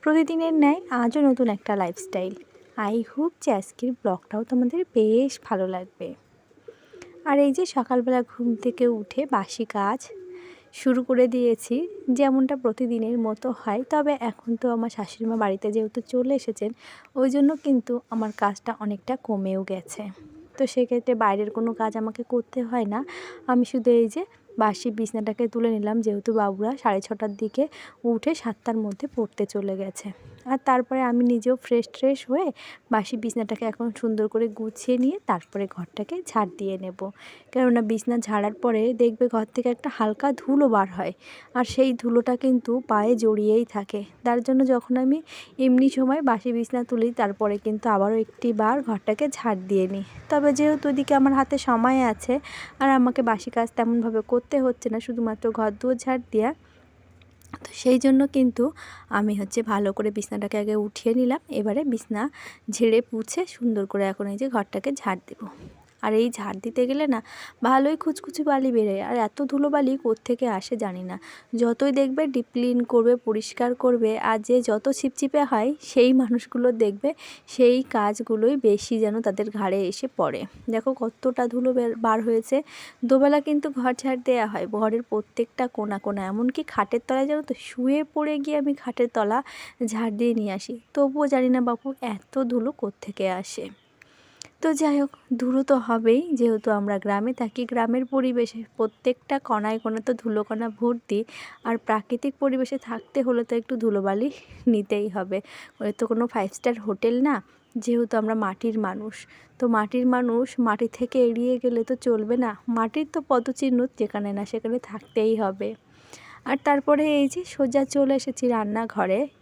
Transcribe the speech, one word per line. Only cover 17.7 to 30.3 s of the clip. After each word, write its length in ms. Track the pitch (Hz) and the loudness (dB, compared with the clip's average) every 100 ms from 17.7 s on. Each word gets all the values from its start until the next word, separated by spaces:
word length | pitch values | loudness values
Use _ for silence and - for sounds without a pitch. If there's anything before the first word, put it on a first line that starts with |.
| 262 - 240 - | 0 0 -6 -4
আমার 160 | 226 220 208 | -4 -4 0
কাজটা 300 | 202 202 - 226 | -2 -2 -8 -6
অনেকটা 300 | 208 202 - 262 - | -6 -6 -6 -8 -4
কমেও 340 | 208 190 190 190 | -4 -2 -4 -4
গেছে। 300 | 190 - - 208 190 - - - - | -8 -10 -12 -12 -12 -20 -20 -20 -4
তো 60 | 262 | -2
সেক্ষেত্রে 400 | - 247 240 233 240 | 0 0 0 0 2
বাইরের 280 | 220 196 208 220 | 2 2 -2 -2
কোনো 140 | 226 226 | -4 -2
কাজ 120 | 220 220 | -4 -4
আমাকে 200 | 220 220 240 | -6 -8 -4
করতে 260 | 247 233 262 233 | -4 -2 -6 -4
হয় 180 | 247 208 | -2 -2
না। 60 | 208 277 - - - - | -4 -8 -12 -16 -14 0
আমি 120 | 247 240 | 2 2
শুধু 160 | 262 233 233 | 0 4 4
এই 60 | 226 | 4
যে 80 | 254 381 _ _ - | -2 -10 _ _ 0
বাসি 260 | 220 196 247 214 | 0 0 -6 -4
বিছনাটাকে 460 | 220 220 214 214 233 | -4 -4 -6 -2 -2
তুলে 140 | 233 226 220 | 0 0 0
নিলাম, 200 | 208 220 | 0 0
যেহেতু 260 | 220 202 202 220 | 0 -2 0 0
বাবুরা 320 | 202 196 214 277 | 0 0 -4 -2
সাড়ে 180 | 233 196 - | 0 0 -2
ছটার 260 | 214 214 202 | -6 -6 -4
দিকে 240 | 220 - 302 - - - 240 | -6 -2 -2 -4 -20 -6 -2
উঠে 200 | 226 285 320 | 0 0 -2
সাতটার 380 | 233 208 - 226 | -4 -6 -4 -4
মধ্যে 220 | 208 202 277 - | -4 -6 -8 -4
পড়তে 280 | 214 - 202 | -6 -4 -4
চলে 200 | 202 196 190 | -4 -4 -6
গেছে। 260 | 190 - 202 190 - | -8 -10 -14 -16 -20